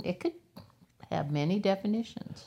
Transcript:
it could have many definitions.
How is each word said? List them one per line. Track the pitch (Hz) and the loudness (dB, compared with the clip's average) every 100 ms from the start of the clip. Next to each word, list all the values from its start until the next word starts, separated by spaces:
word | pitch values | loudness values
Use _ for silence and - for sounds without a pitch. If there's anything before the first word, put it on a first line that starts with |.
it | - 175 | 2 0
could | 339 - - - - - - _ - | -2 -4 -10 -20 -20 -20 -20 _ -4
have | - 143 | -2 0
many | 147 151 202 | 2 4 4
definitions. | 202 190 208 220 226 - - - | 4 2 2 0 -2 -8 -12 -14